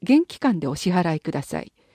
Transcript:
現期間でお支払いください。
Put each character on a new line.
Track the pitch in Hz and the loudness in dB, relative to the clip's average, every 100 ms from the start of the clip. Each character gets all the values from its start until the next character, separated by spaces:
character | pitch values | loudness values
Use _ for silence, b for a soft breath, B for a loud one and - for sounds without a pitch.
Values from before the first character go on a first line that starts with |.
現 | - 285 349 | 4 4 4
期 | - | -2
間 | 277 180 | -2 0
で | 147 | -2
お | 147 | -2
支 | 185 | 0
払 | 180 170 156 | 2 0 -2
い | |
く | 175 | -4
だ | 139 | -6
さ | - 78 | -6 -8
い。 | - _ _ | -10 _ _